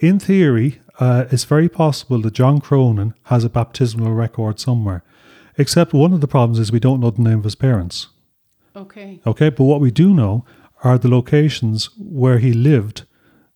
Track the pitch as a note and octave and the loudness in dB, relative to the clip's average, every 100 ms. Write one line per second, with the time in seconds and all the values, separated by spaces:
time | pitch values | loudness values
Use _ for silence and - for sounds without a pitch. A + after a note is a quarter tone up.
0 | D#3+ G3 - G3 D#3+ A#2 C3 - _ - | 0 0 0 2 2 2 0 -4 _ -4
1 | B2+ B2 B2+ B2+ - D3+ E3+ - D#3 C#3 | 0 0 0 -4 0 0 0 0 -2 -2
2 | - B2 A2 G#2 B2+ D3 - C#3 B2+ G#2+ | -4 -2 -2 0 2 2 0 0 2 0
3 | G#2 - - B2 A#2 B2+ A2+ - B2 A2+ | -4 -8 -2 -2 0 -4 -6 -4 -4 -2
4 | A2+ A2+ A#2 - A2 G#2+ - A#2+ G#2 F2+ | -4 -2 -4 -4 -6 -6 -4 -2 -2 -6
5 | - _ _ - _ - C#3+ - E3+ C#3+ | -12 _ _ -20 _ -4 0 0 2 2
6 | D#3+ F#3 C#3+ C#3 A#2 A2+ G#2+ A#2 A#2 C3+ | 2 2 0 0 2 0 0 0 0 0
7 | A#2+ A#2 A2+ A2+ G#2 - C3+ A2+ F2 - | -2 0 0 0 -2 -4 -2 -2 -4 -10
8 | - _ _ _ _ _ _ G3+ F#3+ - | -16 _ _ _ _ _ _ -20 -20 -20
9 | G3 F#3 - - D3+ C3 C3+ C#3+ C3+ A2 | -20 -12 -6 0 0 2 0 2 0 2
10 | F3+ F#3 G#2 A2 - _ _ _ B2+ B2 | 2 4 0 -2 -8 _ _ _ 0 2
11 | B2+ B2 A#2+ D3 D3+ - A2+ A2 - A3 | 2 0 2 0 0 -2 -4 -4 -6 -14
12 | G3 D3 B2+ B2 B2 A#2 C3 C#3+ G#2 - | -12 -2 2 2 2 2 2 2 0 -10
13 | - _ _ _ _ | -20 _ _ _ _